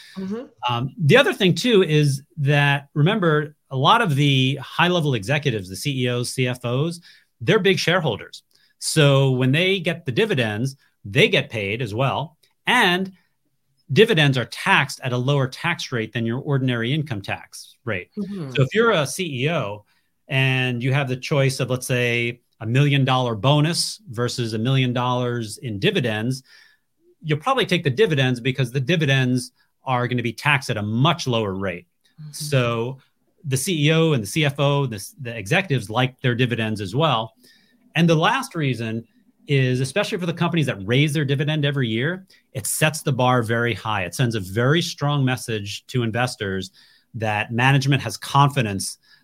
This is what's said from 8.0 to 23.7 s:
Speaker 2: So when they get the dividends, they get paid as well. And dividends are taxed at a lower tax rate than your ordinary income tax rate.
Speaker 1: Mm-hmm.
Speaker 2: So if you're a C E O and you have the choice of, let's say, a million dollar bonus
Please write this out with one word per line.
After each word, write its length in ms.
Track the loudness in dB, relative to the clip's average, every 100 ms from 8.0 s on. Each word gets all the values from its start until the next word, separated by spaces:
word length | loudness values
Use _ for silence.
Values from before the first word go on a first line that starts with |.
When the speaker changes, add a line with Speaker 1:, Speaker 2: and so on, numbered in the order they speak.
| 0 -4 -8 -20 _ _ _ -12
Speaker 2:
So 520 | -2 4 6 6 4
when 220 | 2 2
they 280 | 2 2 0
get 240 | -2 -4
the 80 | -4
dividends, 640 | 0 2 2 0 -2 -4 -8 _ _
they 240 | -2 2 4
get 220 | 2 -2
paid 320 | -4 -4 -4
as 120 | -4
well. 420 | -2 -2 -2 -6 _ _ _ -4
And 460 | 0 2 0 -4 -12 _ _ _ _ _ _ 0
dividends 440 | 4 4 6 4 2
are 80 |
taxed 560 | -4 -4 0 2 0 -4
at 100 | -4
a 40 | -2
lower 320 | 0 0 0
tax 420 | -4 -6 -6 -4
rate 220 | -4 -4
than 140 | -4 -4
your 140 | -4
ordinary 520 | -2 0 0 0 0
income 300 | -2 -4 -6
tax 540 | -8 -10 -10 -20 -20 _
rate. 260 | -8 -8 -8 -10
Speaker 1:
Mm-hmm. 340 | -8 -8 -4
Speaker 2:
So 100 | 0
if 120 | 0
you're 160 | 2 2
a 160 | 2 0
C 380 | -4 -6 -4
E 60 | -2
O 340 | -2 -4 -8 -16 _ _ _ -4
and 540 | 0 0 0 -2 -2
you 100 | -2
have 160 | 0 -2
the 80 | -4
choice 440 | -2 0 2 0
of, 100 | -2
let's 160 | -4 -2
say, 540 | 0 0 0 -2 -6 _ -12
a 60 | -2
million 380 | 2 4 4
dollar 300 | 2 2 0
bonus 640 | 0 2 4 2